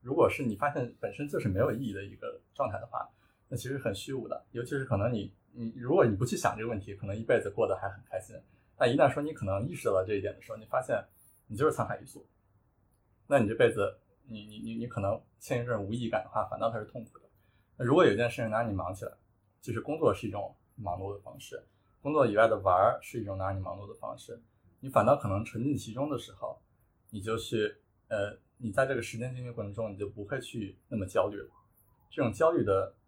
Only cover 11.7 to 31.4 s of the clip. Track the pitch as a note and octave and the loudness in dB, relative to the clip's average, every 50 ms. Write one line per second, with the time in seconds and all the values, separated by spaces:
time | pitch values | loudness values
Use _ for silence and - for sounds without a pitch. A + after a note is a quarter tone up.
11.7 | D3 - A2+ F#2 G2 - - C3 - - - _ _ _ _ _ _ _ _ _ | 2 2 -2 -4 -4 -10 -10 -16 -20 -20 -20 _ _ _ _ _ _ _ _ _
12.7 | _ _ _ _ _ _ _ _ _ _ _ _ C#3+ C#3 A2 G2+ A2 - B2+ A2+ | _ _ _ _ _ _ _ _ _ _ _ _ 4 4 4 4 4 6 4 4
13.7 | - G#2+ G2 - - _ _ _ _ _ _ C3+ A2+ G#2+ G#2 G#2+ G#2+ G#2+ A2+ A2+ | 6 4 0 0 -2 _ _ _ _ _ _ -16 -14 -14 -14 -14 -14 -12 -10 -8
14.7 | A2+ A2+ A#2 A#2+ - - G2 G2 G#2+ A2+ - _ _ _ - - C3+ A#2+ A#2+ B2 | -6 -6 -6 -6 -4 -2 -2 -2 -2 -2 -6 _ _ _ -6 -4 -4 -2 0 -2
15.7 | A#2+ G#2+ G2 F#2+ A2+ B2 B2 A2+ - - - - - B2 C3 - - - A2 A#2 | -2 -2 -2 -4 -4 -4 -2 -2 -2 -2 -2 -2 -4 -4 -4 -2 -4 -2 -2 -2
16.7 | A2+ A2 G#2+ - - B2 A2 - _ - _ _ _ _ _ _ _ _ _ _ | -2 -2 -8 -8 -12 -12 -14 -12 _ -20 _ _ _ _ _ _ _ _ _ _
17.7 | _ - B2 A#2 C3 E3+ F3 C3 G2+ G#2 A#2+ A#2 - - A#2 A2+ G#2+ A2 A#2+ A#2 | _ -4 2 4 6 8 8 6 6 4 0 0 0 -2 -4 -2 0 0 0 0
18.7 | G2+ F#2+ E2 F2 G2 - G#2+ - - _ _ _ _ _ _ _ _ _ - - | -2 -2 -4 -4 -6 -8 -10 -12 -12 _ _ _ _ _ _ _ _ _ -10 -6
19.7 | A2 A2 - - - D#3+ D#3+ A#2+ F#2+ - - G#2+ F#2+ G2+ G2 - - _ _ _ | -6 -6 -4 -4 -2 4 4 4 4 4 -4 -6 -6 -6 -8 -8 -12 _ _ _
20.7 | _ - G#2 F2+ F2 F#2 F#2+ G2 G2+ G2+ G2+ - - - - - - - - _ | _ -10 -6 -6 -4 -4 -4 -8 -8 -8 -12 -16 -16 -16 -16 -14 -14 -14 -14 _
21.7 | _ _ _ _ _ _ _ C#3 D3+ D3+ C3+ A2+ G2+ G#2 A2+ A2+ A2 G2 F#2 G2 | _ _ _ _ _ _ _ 0 4 4 4 6 8 8 8 8 6 4 4 4
22.7 | F2+ F2+ G2 A#2 B2 - - - - A#2+ G#2+ G2+ F#2+ F#2+ F#2+ G2 F#2+ F#2+ F#2+ F2+ | 6 8 6 6 4 2 -6 -10 -10 -8 -6 -6 -4 -4 -2 -4 -4 -4 -6 -8
23.7 | F2 F#2+ G2+ G2+ - - - - A2+ - - - - - - _ _ _ _ _ | -8 -10 -12 -16 -14 -12 -10 -10 -10 -12 -14 -16 -16 -18 -18 _ _ _ _ _
24.7 | _ _ - C3+ - A2 G2+ A#2+ C#3+ D3 - G#2 F#2+ G2+ A#2 - - A2+ A#2+ C#3+ | _ _ -14 2 2 4 6 6 4 4 4 -2 -2 -2 -2 -4 -6 -4 -2 0
25.7 | C#3+ - - A2+ G#2+ B2 C#3 D3+ C#3+ A#2+ - - G2+ - A2+ A2+ A#2+ - _ _ | -2 -2 -4 -8 -6 -4 -4 -4 -4 -6 -6 -10 -14 -10 -10 -10 -10 -12 _ _
26.7 | _ _ _ _ _ _ _ _ - G#2 G2 A2 A2 A2+ - - A#2 A2 G#2 G#2+ | _ _ _ _ _ _ _ _ -12 -8 -4 -4 -4 -4 -4 -2 0 0 0 0
27.7 | - _ _ _ _ _ _ _ G#2+ G#2 G2+ G#2 - - _ _ _ _ B2+ A2 | -2 _ _ _ _ _ _ _ -4 -2 -2 -4 -6 -12 _ _ _ _ -10 -4
28.7 | G2 - C3+ C3 C3+ A#2+ A#2 - - A#2 A#2+ B2+ B2+ B2+ B2 B2 A2+ - G#2 G2+ | 0 0 0 2 0 -4 -4 -6 -8 -8 -8 -8 -8 -8 -10 -10 -8 -8 -8 -8
29.7 | G2+ A2+ A2+ G#2+ G2+ F#2+ G2+ G2+ - A2 G#2 - C#3 C3 B2+ - - A#2 G#2 F#2+ | -6 -6 -6 -6 -4 -6 -6 -8 -6 -10 -10 -8 -8 -8 -8 -8 -8 -8 -8 -8
30.7 | - _ _ _ - G#2+ F#2+ F#2+ - G#2+ F#2 F2+ G#2 G2+ | -10 _ _ _ -4 -4 -4 0 2 2 2 2 0 -6